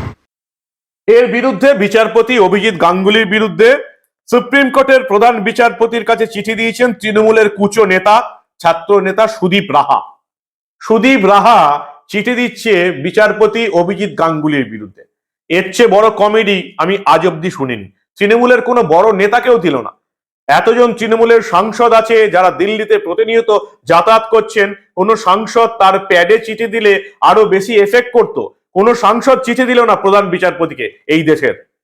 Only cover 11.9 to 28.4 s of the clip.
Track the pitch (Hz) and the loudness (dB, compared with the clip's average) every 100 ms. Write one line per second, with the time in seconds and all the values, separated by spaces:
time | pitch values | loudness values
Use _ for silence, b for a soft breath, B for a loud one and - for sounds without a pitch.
11.9 | - - 202 233 240 240 - 226 185 180 | -20 -10 -6 -4 -4 -4 -6 -2 0 0
12.9 | 147 165 214 214 214 214 226 226 170 175 | -4 -4 0 0 2 0 0 -2 -2 -2
13.9 | 185 196 139 165 156 151 143 113 110 101 | -4 -6 -4 -4 -2 -4 -4 -6 -10 -18
14.9 | _ _ _ _ _ - 175 190 185 226 | _ _ _ _ _ -4 -4 -2 0 2
15.9 | 196 220 214 208 220 208 190 - - 165 | 4 2 2 0 0 0 -2 -4 -6 -4
16.9 | 196 170 160 175 160 175 - 131 117 98 | -2 0 2 0 -4 -8 -8 -8 -8 -12
17.9 | _ _ - 202 233 247 247 240 247 147 | _ _ -4 0 2 2 2 0 -2 2
18.9 | 165 220 190 202 240 254 233 165 135 107 | 2 2 2 0 0 2 0 0 -4 -8
19.9 | - _ _ _ _ - 156 196 240 240 | -16 _ _ _ _ -2 0 2 2 0
20.9 | 214 220 226 226 226 - 175 220 220 233 | 0 -2 0 2 2 2 0 0 0 2
21.9 | 226 226 226 214 175 185 143 180 220 214 | 2 2 2 2 2 0 0 -4 -2 0
22.9 | 208 170 175 220 226 226 208 208 B - | 0 -2 -4 0 0 0 0 -2 B 0
23.9 | 170 202 226 220 226 220 214 202 202 _ | 2 4 2 2 -2 0 -2 -4 -4 _
24.9 | - 202 220 180 196 220 233 226 - 190 | -4 -2 0 0 0 0 -2 0 2 2
25.9 | 208 196 180 175 214 220 220 226 226 208 | 2 0 0 2 0 -2 -8 -6 -2 0
26.9 | 190 - - 156 208 202 190 190 220 202 | 0 -4 -2 2 2 2 0 0 0 2
27.9 | 240 240 240 208 135 | 0 0 0 0 -2